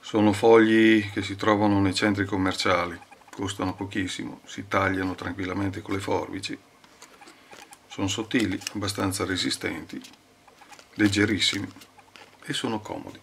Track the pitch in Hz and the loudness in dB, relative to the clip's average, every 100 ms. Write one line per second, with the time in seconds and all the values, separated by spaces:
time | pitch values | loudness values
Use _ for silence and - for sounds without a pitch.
0 | - 110 107 101 117 113 110 113 110 110 | 0 4 4 6 8 8 8 6 6 6
1 | 101 104 95 98 104 104 104 101 98 90 | 2 -6 -6 -2 2 4 4 4 2 2
2 | 107 98 95 98 95 90 101 87 87 85 | 0 0 -2 0 -2 -2 0 0 -2 -8
3 | - - - - 98 - 98 - 98 101 | -18 -20 -20 -10 -8 -4 -6 -6 -6 -6
4 | 92 - 101 - - - 101 98 95 95 | -6 -8 -10 -14 -16 -14 -2 0 0 -2
5 | 95 90 - 90 90 95 98 98 - 98 | -4 -6 -8 -8 -6 -4 -4 -6 -6 -6
6 | - 95 90 95 95 - _ _ - _ | -2 -4 -4 -10 -10 -12 _ _ -20 _
7 | - - - - - - - - _ - | -20 -20 -20 -20 -20 -20 -20 -20 _ -6
8 | 98 107 104 131 104 95 - 107 101 101 | -4 -4 -2 -2 0 -4 -8 -6 -6 -4
9 | 101 92 90 92 - - 92 78 - - | -4 -4 -4 -2 -4 -4 -6 -8 -12 -14
10 | - - _ _ - _ - - - - | -16 -20 _ _ -20 _ -20 -20 -18 0
11 | 104 98 104 98 - 101 - - - - | 0 2 0 2 0 -2 -8 -14 -20 -20
12 | _ - - _ - 147 123 110 101 82 | _ -20 -20 _ -8 -6 -4 -6 -8 -12
13 | - - | -12 -18